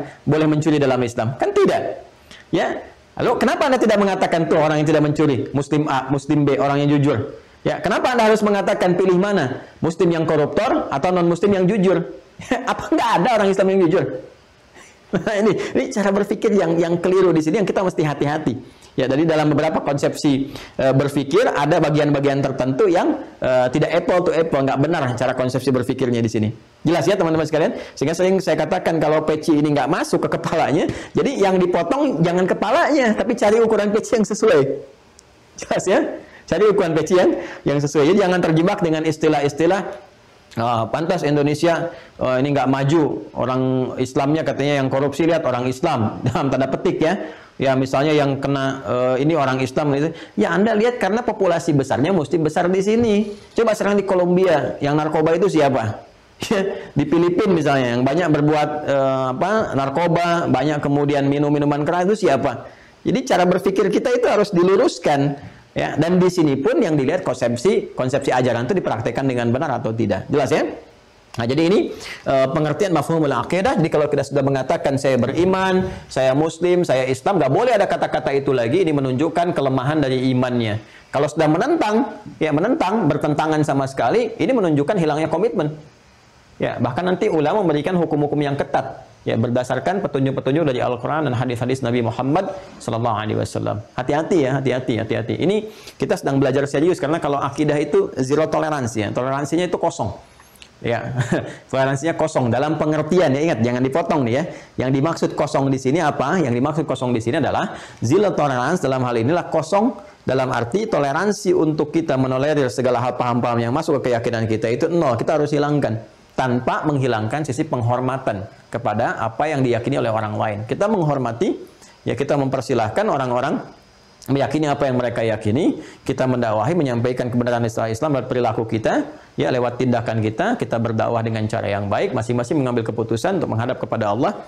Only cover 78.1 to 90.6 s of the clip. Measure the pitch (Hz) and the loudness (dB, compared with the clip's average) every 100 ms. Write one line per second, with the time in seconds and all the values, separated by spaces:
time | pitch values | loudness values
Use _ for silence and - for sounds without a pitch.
78.1 | 151 151 139 139 131 117 170 170 147 135 | -2 0 0 0 0 2 2 2 0 0
79.1 | 127 160 170 175 165 139 131 131 156 135 | 0 0 0 0 0 0 0 0 0 0
80.1 | 127 131 127 127 123 113 104 - - - | 0 0 0 0 0 -2 -4 -8 -20 -6
81.1 | 135 147 165 151 160 254 330 226 214 269 | -2 -2 2 2 2 2 0 2 0 -2
82.1 | - - - 156 147 202 320 214 220 165 | -8 -18 -4 -2 0 0 0 0 0 0
83.1 | 147 151 147 156 156 151 139 135 - 120 | 0 0 0 0 0 0 0 -2 -2 0
84.1 | 196 240 - 175 254 180 147 143 214 156 | 0 -2 -2 0 2 2 2 0 0 0
85.1 | 151 156 - 220 269 151 151 - _ _ | 0 -2 0 0 -2 -4 -6 -18 _ _
86.1 | _ _ _ _ - 131 - 120 120 - | _ _ _ _ -6 -6 -2 -2 -2 -2
87.1 | 180 208 160 147 202 180 147 143 180 156 | 0 0 2 2 2 2 0 0 0 0
88.1 | 151 147 151 147 139 - 147 - - - | 0 0 0 -2 -2 -2 -2 -4 -12 -20
89.1 | - - 117 117 123 127 127 147 190 160 | -10 -4 -2 0 0 0 -2 -2 -2 -2
90.1 | 139 135 135 131 143 | 0 0 0 0 0